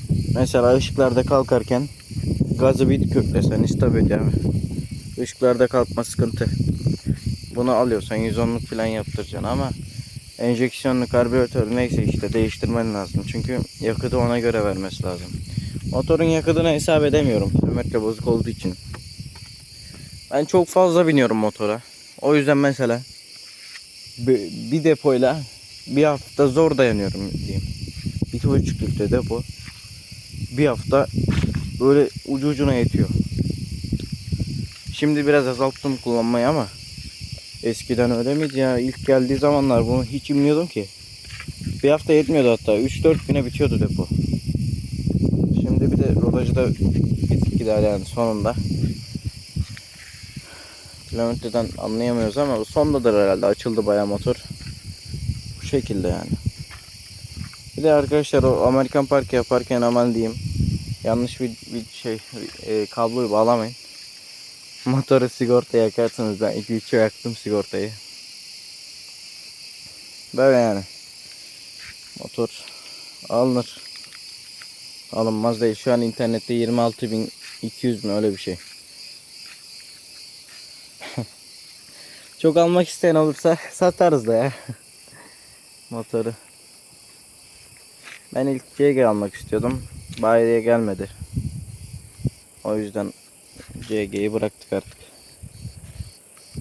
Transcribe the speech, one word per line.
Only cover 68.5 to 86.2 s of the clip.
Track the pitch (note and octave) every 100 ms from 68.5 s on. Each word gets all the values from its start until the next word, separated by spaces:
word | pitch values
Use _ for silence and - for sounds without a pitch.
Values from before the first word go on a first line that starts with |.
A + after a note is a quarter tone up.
| - - - - - - - - - - - - - - - - - -
Böyle | - C3+ B2+
yani. | A#2 G2 F#2+ - - - - - - - - - - - - -
Motor | - - A2+ - - - - - - - -
alınır. | A#2 B2+ B2 A#2 - - - - - - - - - - - - - -
Alınmaz | A2 A2+ G#2+ A2+ A2+
değil. | A#2 G#2+
Şu | C3+
an | A#2+
internette | A#2 - A#2 A2+ -
yirmi | A#2+ A2+ A#2+
altı | A#2 - A#2
bin | A2 A2 - - -
iki | A#2 - B2
yüz | A2
mü | G#2+
öyle | G2+ G#2+
bir | G2
şey. | - F2+ - - - - - - - - - - - - - - - - - - - - - - - - - -
<laughs> | A2+ - - - - - - - - - - -
Çok | D#3+ D#3
almak | E3+ F3+ F3
isteyen | - F3 D#3
olursa | D#3 C#3+ E3 E3 -
satarız | - F3+ - F3 D3 A2+
da | A2+
ya. | C3+ - - A#2 - - - -
<laughs> | - - - - - - -
Motoru. | A#2 A2 A#2